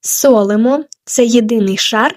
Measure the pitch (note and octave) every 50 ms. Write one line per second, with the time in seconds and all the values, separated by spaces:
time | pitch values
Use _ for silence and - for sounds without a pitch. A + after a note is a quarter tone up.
0 | - - - - - C#4 B3 G#3+ G3+ G3 G#3 G#3+ A3+ B3+ C#4 D4+ D4+ - - -
1 | _ - - - A#3+ A#3 A#3 A#3+ A3 G#3+ A#3 A3 G3+ G3 F#3+ G3 - - A3+ G#3+
2 | A#3 D4 -